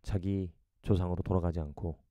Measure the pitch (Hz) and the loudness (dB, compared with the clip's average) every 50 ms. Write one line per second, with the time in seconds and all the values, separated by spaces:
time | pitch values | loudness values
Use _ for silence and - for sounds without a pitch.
0 | - - 104 95 87 98 98 98 95 87 - _ _ _ _ _ - - 104 90 | -4 -2 -2 0 0 0 0 0 -2 -4 -8 _ _ _ _ _ 2 2 2 4
1 | 90 90 87 - - - 92 92 82 87 80 82 78 73 71 - - 82 82 - | 4 0 -2 -2 0 2 2 2 2 2 0 0 -4 -6 -8 -6 -6 -6 -6 -8
2 | _ _ | _ _